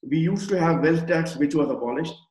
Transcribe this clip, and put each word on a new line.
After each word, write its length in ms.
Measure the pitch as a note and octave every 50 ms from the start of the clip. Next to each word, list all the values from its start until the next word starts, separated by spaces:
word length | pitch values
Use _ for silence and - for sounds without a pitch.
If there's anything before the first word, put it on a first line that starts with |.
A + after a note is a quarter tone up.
We 160 | - C3 C#3
used 300 | D#3+ E3 F3+ G3+ F#3+ - -
to 100 | G3+ F#3
have 220 | E3 E3 D#3+ C#3+
wealth 240 | C#3 D#3 E3 E3 -
tax, 280 | - F3 E3 E3 - -
which 180 | C#3 D3 C#3+ D3+
was 160 | D#3 C#3+ C3
abolished. 460 | B2+ A#2+ A#2+ A#2+ B2 C#3+ E3 D#3+ - - _ _